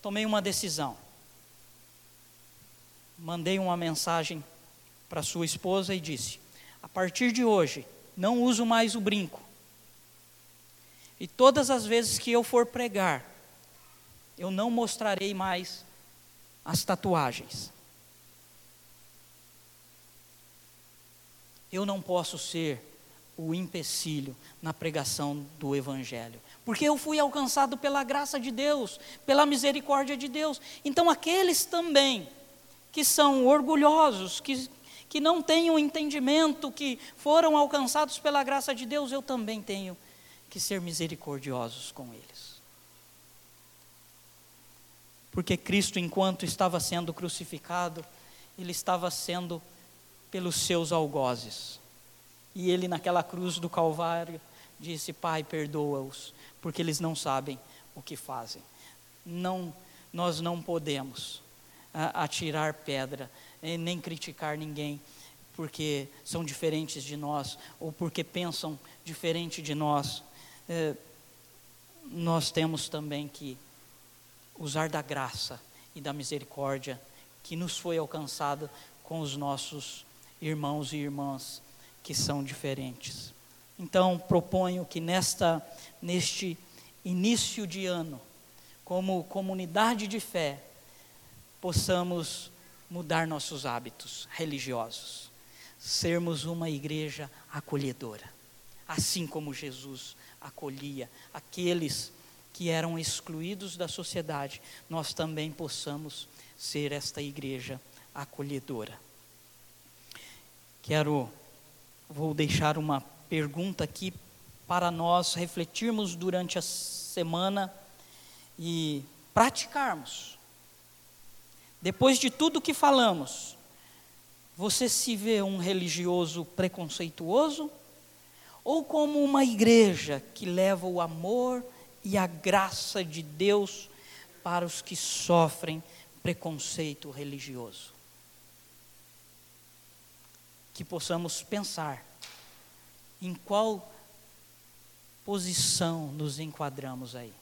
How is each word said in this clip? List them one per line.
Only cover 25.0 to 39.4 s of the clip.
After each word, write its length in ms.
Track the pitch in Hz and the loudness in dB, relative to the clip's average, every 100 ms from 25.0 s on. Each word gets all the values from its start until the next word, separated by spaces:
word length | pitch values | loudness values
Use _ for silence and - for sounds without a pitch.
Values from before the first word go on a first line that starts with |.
| 135 - 143 147 143 156 | -2 -2 -2 -4 -8 -8
do 160 | 143 | -2
Evangelho, 640 | 139 131 135 120 120 117 113 - - - | -2 -2 -6 -6 -8 -10 -14 -20 -12 -4
porque 180 | 220 | 2
eu 140 | 294 294 | 4 4
fui 200 | 302 302 | 2 2
alcançado 600 | 285 294 269 285 269 269 | 2 2 0 2 2 2
pela 260 | 285 277 | 0 0
graça 340 | 254 285 285 285 | 0 0 0 -4
de 120 | 247 | -4
Deus, 500 | 226 285 294 214 - - - | 0 2 2 0 -8 -16 -10
pela 220 | - 277 294 | 4 8 8
misericórdia 680 | 277 277 277 - 277 269 277 | 6 2 2 2 2 2 -2
de 120 | 277 | -4
Deus. 320 | 285 311 269 - - | -2 -2 -4 -10 -6
Então 240 | 294 277 339 | 0 6 6
aqueles 560 | 302 320 359 370 330 | 6 4 6 6 4
também 640 | - 339 339 277 277 233 - - - - - - - | 2 0 2 4 4 2 -6 -16 -20 -20 -20 -20 -8
que 100 | - | 0
são 440 | 294 - 285 269 247 | 2 6 6 8 8
orgulhosos, 920 | 294 262 311 294 311 302 202 185 - | 6 6 6 8 8 6 4 -4 -6
que, 300 | - 262 262 - - - - | -4 -4 -6 -14 -20 -20 -6
que 100 | 302 | 2
não 220 | 302 349 | 4 4
têm 300 | 320 320 339 | 6 6 6
o 80 | 311 | 6
entendimento 920 | 294 320 302 285 254 302 320 302 294 | 4 0 -2 0 4 6 6 2 -4
que 280 | - 285 247 - - | -4 -4 -4 -10 -2
foram 400 | 294 320 330 302 | 6 8 8 6
alcançados 640 | 294 294 254 294 294 - | 6 4 2 2 0 0
pela 260 | 302 285 | 2 2
graça 300 | 262 277 262 | 2 0 0
de 100 | 240 | -4
Deus, 260 | 247 294 277 | -2 -2 -2
eu 120 | 269 | -4
também 400 | 262 247 | -4 -4